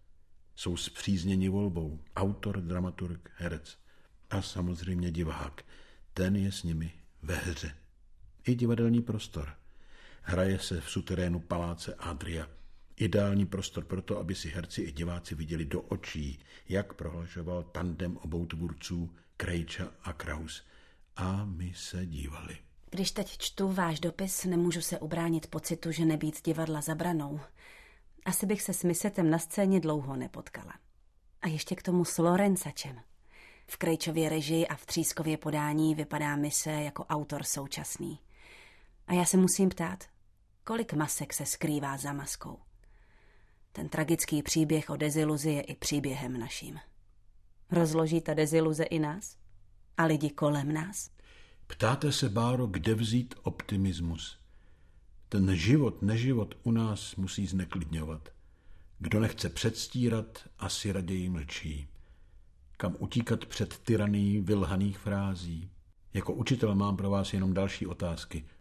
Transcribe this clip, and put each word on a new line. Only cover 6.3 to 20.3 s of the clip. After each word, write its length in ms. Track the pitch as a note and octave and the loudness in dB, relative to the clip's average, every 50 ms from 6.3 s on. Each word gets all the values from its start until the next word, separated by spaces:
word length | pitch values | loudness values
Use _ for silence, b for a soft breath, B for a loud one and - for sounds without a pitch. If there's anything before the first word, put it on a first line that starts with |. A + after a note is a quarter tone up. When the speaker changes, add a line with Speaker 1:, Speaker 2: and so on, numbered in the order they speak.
| G2+ | 4
Speaker 1:
je 160 | G2+ F#2+ G2 | 2 2 0
s 120 | G2 - - | -2 -2 -2
nimi 280 | E2+ E2 D#2 D#2+ E2 - - - - - - | -2 -2 -2 -2 -4 -8 -10 -18 -20 -16 -10
ve 140 | - D#2 F2 | -6 -4 -2
hře. 400 | - - F2+ D#2 - - D2+ C#2 - - - - - - - - - - - - - - | -2 -2 -4 -4 -6 -6 -10 -10 -12 -18 -20 -20 -20 -20 -20 -20 -20 -20 -20 -20 -6 -2
I 120 | A#2+ B2 | 0 0
divadelní 460 | A#2+ A#2+ A#2 A#2 G#2+ A#2 A#2 A#2 A#2+ | 2 2 2 4 4 4 6 6 4
prostor. 520 | A#2 A2+ G#2+ G#2+ - - - D#2 C#2+ C#2+ - - - b b b b b b b b b b b | 4 2 -2 -4 -6 -6 -6 -6 -6 -6 -8 -14 -18 b b b b b b b b b b b
Hraje 380 | b - F#2 F2+ F#2 F#2+ F#2+ F#2 | b 0 2 4 4 4 2 2
se 220 | - - F#2 E2 | 0 -2 -4 -4
v 80 | D2 - | -4 -4
suterénu 500 | - F#2+ E2 - F#2 F2 F2+ F2 E2+ E2+ | -4 -4 -2 0 0 0 2 2 0 0
paláce 560 | E2 - F2 F2 E2+ E2+ E2+ - - - - | -2 -2 -2 -2 -2 -2 -4 -6 -6 -10 -10
Adria. 520 | - - - E2+ D2 D#2+ E2+ E2 D#2+ D2+ - - b b b b b b b - | -8 -6 -6 -6 -6 -6 -6 -4 -6 -6 -8 -12 b b b b b b b -4
Ideální 500 | - A2 F#2+ F2 G#2 G2+ G2+ G2 G2+ G2 | -2 0 2 4 4 4 4 4 4 2
prostor 380 | - G2 F#2+ F#2+ - - G2+ - | 2 0 -2 -4 -4 -6 -8 -6
pro 180 | - F#2+ F#2 | -4 -4 -4
to, 180 | - - G2 - | -2 -2 -4 -4
aby 160 | - E2+ F#2+ | -2 -4 -4
si 140 | - - D#2 | -4 -6 -6
herci 320 | D2 F#2 E2 - - A2+ | -6 -6 -6 -6 -4 -6
i 100 | F#2 - | -6 -4
diváci 440 | C#2 D2 E2+ F2 F2 E2+ - - E2 | -4 -4 -4 -4 -4 -6 -6 -8 -6
viděli 300 | D2+ D#2+ D2+ E2 D#2+ D#2+ | -6 -6 -4 -4 -4 -2
do 160 | C#2+ F2 - | -2 -4 -4
očí, 580 | - - G2+ F#2+ - - - D#2 D2 C#2 C2+ - B B B B B B | -4 -4 -6 -6 -6 -6 -6 -6 -6 -6 -6 -10 B B B B B B
jak 240 | F2+ G2 G2+ - - | -2 -2 -2 -2 -6
prohlašoval 680 | - - - F2 E2+ E2+ E2+ - F2+ E2 F2 F2+ F2 E2 | -8 -8 -6 -6 -6 -8 -8 -8 -8 -6 -4 -4 -4 -4
tandem 540 | - - E2 F2+ F2+ D#2+ - F2+ F2 F2+ - | -6 -6 -4 -2 -2 -2 -2 -4 -4 -4 -6
obou 280 | - D#2+ D#2 E2+ E2+ | -6 -6 -4 -4 -4
tvůrců 720 | E2 E2+ D#2+ F2 D#2+ D2 C#2 - - F2+ E2+ E2+ E2+ b b b b b b | -4 -4 -4 -4 -6 -6 -8 -8 -6 -4 -4 -4 -4 b b b b b b
Krejča 500 | - E2+ F2 E2+ E2 - - - F2+ - - - - | -4 -2 -2 -2 -2 -4 -6 -8 -8 -8 -10 -10 -10
a 100 | F2+ D#2+ | -10 -8
Kraus. 520 | - - - | -8 -6 -6